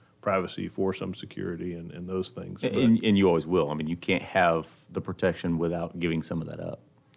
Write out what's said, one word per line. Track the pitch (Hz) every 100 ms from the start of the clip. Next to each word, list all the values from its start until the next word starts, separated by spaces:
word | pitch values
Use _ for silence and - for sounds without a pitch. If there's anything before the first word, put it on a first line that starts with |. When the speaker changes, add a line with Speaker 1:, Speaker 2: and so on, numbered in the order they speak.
| _ _
Speaker 1:
privacy | 104 95 87 - 87
for | - 95
some | - 92
security | 87 - - 92 85 90 85
and, | 85
and | 78 90
those | 95 92
things. | - 90 92
Speaker 2:
And, | -
Speaker 1:
But | 101
Speaker 2:
and, | 123 113
and | 113 101
you | 95
always | 82 76
will. | 90 73
I | 76
mean, | 78
you | 85
can't | - 90
have | - 95 87 82 80 - -
the | 95
protection | - 90 95 85 85 82
without | 85 85 85 87
giving | 85 82
some | - 85
of | 76
that | 80
up. | 82 - _ _ _